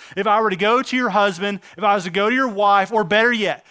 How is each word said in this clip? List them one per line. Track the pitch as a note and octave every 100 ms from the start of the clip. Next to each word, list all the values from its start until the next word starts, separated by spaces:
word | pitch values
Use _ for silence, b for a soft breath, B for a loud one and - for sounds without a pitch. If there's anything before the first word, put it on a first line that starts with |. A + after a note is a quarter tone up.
| B F#3+
if | G#3
I | G#3
were | A3
to | F#3
go | G#3 A#3+
to | B3+ B3+
your | A#3+
husband, | G3+ G3+ E3+ G3+ G3 B -
if | G#3
I | G3+
was |
to | F3+
go | F#3 G#3
to | B3+
your | C4
wife, | G3+ G3+ G3+ F#3+
or | A3 E3+
better | G#3+ A#3
yet, | A#3 F#3+ C3+ B